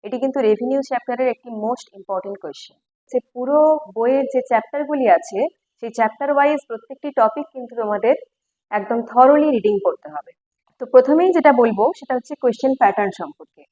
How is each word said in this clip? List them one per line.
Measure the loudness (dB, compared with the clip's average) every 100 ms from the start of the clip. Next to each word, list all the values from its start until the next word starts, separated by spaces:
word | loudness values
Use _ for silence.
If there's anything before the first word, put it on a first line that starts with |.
এটি | -10 -6
কিন্তু | -4 0
রেভিনিউ | 0 0 0 -4
চ্যাপ্টারের | -2 -8 -6 -4 -2
একটি | -4 -10
most | -8 -6 -6 -10 -20
important | -8 -8 -8 -12
question। | -14 -16 -20 _ _ _ _
যে | -6 -6
পুরো | -10 0 2 4 2 -4 -4
বইয়ের | 0 0 0
যে | -4
চ্যাপ্টারগুলি | 0 -2 -2 -8 -6 0 4
আছে, | 2 2 -4 -4 _ _ _
সেই | -14
চ্যাপ্টার | -2 -4 -2 -2
ওয়াইজ | 2 2 0 -6
প্রত্যেকটি | -14 _ -14 -8
টপিক | 0 0 0 -12
কিন্তু | -14 -14 -8
তোমাদের | -4 -2 0 0 -4 _ _ _ _
একদম | -6 -4 -6
thoroughly | -2 4 6 6 4
রিডিং | 0 0 0
করতে | -2 -6 -12
হবে। | -16 -16 _ _ _ _ _
তো | 4
প্রথমেই | 4 6 2 2
যেটা | 2 2
বলবো | 4 2 2 -2 -2
সেটা | -6 -8
হচ্ছে | -6 -4
কোশ্চেন | -4 -2 -2 2
প্যাটার্ন | 2 2 -4 -6
সম্পর্কে। | -14 -14 -20 _ _